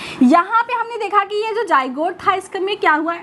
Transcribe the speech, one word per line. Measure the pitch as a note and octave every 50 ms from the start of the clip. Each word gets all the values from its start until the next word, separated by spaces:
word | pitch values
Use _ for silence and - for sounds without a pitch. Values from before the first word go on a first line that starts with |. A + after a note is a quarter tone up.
| - - - - C4
यहाँ | B3 D#4 E4+ F4+ G4 A4+ A#4 A#4
पे | A#4 A#4+
हमने | A#4 A4+ A#4 A#4+ G#4
देखा | G#4+ F#4+ G4+ G4+ G4+
कि | G4 G#4 G#4 A4+
ये | A4+ G4+
जो | A4 A4
जाइगोट | E4+ D#4 C4+ C4 C4+ B3 C#4+ D#4+ F#4 F4+
था | - - G4 F#4
इसके | F#4+ F#4 - - F#4+
में | F#4 G4 G#4 G4+
क्या | G4+ E4 D4+
हुआ, | D4+ D#4+ E4 E4+ F4